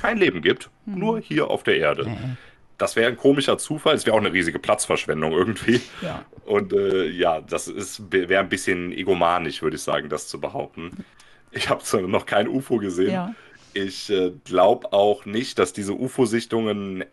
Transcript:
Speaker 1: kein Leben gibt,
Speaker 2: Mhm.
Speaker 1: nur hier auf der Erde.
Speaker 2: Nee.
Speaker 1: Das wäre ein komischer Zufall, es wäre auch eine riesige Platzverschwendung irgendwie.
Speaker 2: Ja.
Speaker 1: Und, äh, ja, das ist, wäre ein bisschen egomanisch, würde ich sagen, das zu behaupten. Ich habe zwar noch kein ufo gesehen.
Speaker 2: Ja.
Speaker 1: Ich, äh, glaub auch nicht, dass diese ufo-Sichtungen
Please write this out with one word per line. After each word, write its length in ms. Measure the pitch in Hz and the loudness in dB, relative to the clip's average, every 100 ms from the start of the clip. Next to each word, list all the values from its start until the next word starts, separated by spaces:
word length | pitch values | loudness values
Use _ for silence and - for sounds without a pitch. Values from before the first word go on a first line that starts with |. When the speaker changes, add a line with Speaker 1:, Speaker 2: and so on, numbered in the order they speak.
Speaker 1:
kein 180 | - 226 | -2 2
Leben 220 | 170 87 | 2 2
gibt, 300 | 78 - - _ | 2 0 -2 _
Speaker 2:
Mhm. 140 | - 190 | -10 -4
Speaker 1:
nur 200 | 208 226 | -2 -2
hier 300 | - 151 - | -2 -2 0
auf 140 | - | 0
der 120 | - 95 | 0 2
Erde. 280 | 73 73 107 | 2 0 -2
Speaker 2:
Nee. 300 | 113 127 123 - - _ - | -6 -8 -10 -14 -20 _ -4
Speaker 1:
Das 180 | 98 - | -2 2
wäre 140 | 117 | 0
ein 60 | 120 | 4
komischer 420 | 139 143 135 107 | 4 4 4 0
Zufall, 360 | - 151 160 135 | 0 -2 2 2
es 100 | - | 4
wäre 80 | 110 | 4
auch 40 | |
eine 120 | 101 | 4
riesige 260 | 90 82 73 | 2 0 0
Platzverschwendung 720 | - 107 - 80 - 78 78 | 0 0 2 -2 0 -2 0
irgendwie. 480 | 80 92 107 - 120 - - | 2 2 0 2 2 0 -10
Speaker 2:
Ja. 240 | 175 - - - - | -10 -10 -12 -14 -2
Speaker 1:
Und, 260 | 101 95 | 0 2
äh, 340 | 101 98 95 82 | 0 2 0 0
ja, 340 | 87 87 80 | 0 0 0
das 280 | 71 82 - | -2 -6 -6
ist, 340 | 92 98 - 98 | -8 -10 -10 -2
wäre 300 | 95 87 95 | 0 2 2
ein 80 | 95 | 2
bisschen 440 | 95 - 90 87 | -2 -2 -2 -4
egomanisch, 680 | 87 95 90 85 87 80 - | -4 0 2 4 2 -2 -4
würde 140 | 78 76 | -4 -4
ich 60 | |
sagen, 260 | - 76 73 | -2 -2 -2
das 200 | 76 - | -6 -8
zu 120 | 71 | -8
behaupten. 520 | 71 139 - - 82 - - - - - _ | -8 -6 -8 -10 -14 -14 -18 -20 -20 -20 _
Ich 160 | - - | -6 -2
habe 140 | - | -2
zwar 200 | - 113 | 0 -2
noch 240 | 92 101 - | 0 -2 0
kein 220 | 107 113 | 0 2
ufo 300 | 135 - 117 | -2 0 -2
gesehen. 340 | 101 87 92 | 0 0 2
Speaker 2:
Ja. 220 | 185 180 233 - - - | 0 -4 -8 -16 -20 -10
Speaker 1:
Ich, 380 | 101 98 92 - | -6 -6 -6 -2
äh, 220 | 98 90 73 | 0 0 -2
glaub 480 | - 90 95 120 - | -2 4 6 4 2
auch 340 | 101 104 101 101 | 2 4 2 -2
nicht, 320 | 104 135 - | -6 -4 0
dass 140 | 92 | 0
diese 200 | - 98 | 0 -6
ufo-Sichtungen 1120 | 101 131 - 120 117 117 117 110 104 98 92 - | -4 -4 0 0 0 -2 -2 -2 -2 -4 -8 -10